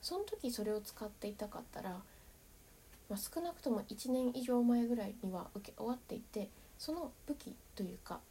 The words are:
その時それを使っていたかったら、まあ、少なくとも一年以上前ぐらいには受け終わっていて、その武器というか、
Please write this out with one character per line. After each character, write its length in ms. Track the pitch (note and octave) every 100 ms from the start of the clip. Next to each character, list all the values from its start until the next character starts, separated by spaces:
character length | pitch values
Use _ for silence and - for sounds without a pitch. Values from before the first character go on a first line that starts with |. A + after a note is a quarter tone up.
そ 160 | - F4+
の 60 | G#4
時 260 | A4 B3+
そ 120 | A3+
れ 100 | G#3
を 80 | G#3+
使 240 | G#3 - G#3+
っ 40 |
て 180 | - G#3
い 60 |
た 140 | G#3 G#3
か 120 | -
っ 20 | -
た 100 | -
ら、 200 | F#3+ F#3 - - - - - - - - - - -
ま 60 | G3+
あ、 40 |
少 200 | - E4
な 100 | F4
く 100 | E4+
と 80 | C4+
も 140 | G#3+ G3+
一 240 | G#3 B3+
年 240 | B3+ B3 B3+
以 60 |
上 200 | B3 B3
前 240 | A#3+ A#3+ A#3
ぐ 80 | A#3
ら 100 | G3
い 100 | G3+
に 100 | F#3+
は 160 | F#3 E3+
受 180 | G3+ -
け 60 | -
終 100 | A3+
わ 60 |
っ 40 | B3+
て 180 | - -
い 40 |
て、 300 | - G#3+ G3+ - - -
そ 140 | -
の 200 | E4 D4+ - -
武 80 | C#4+
器 200 | - - - -
と 80 |
い 100 | F#3
う 40 | F#3
か、 200 | - F3 -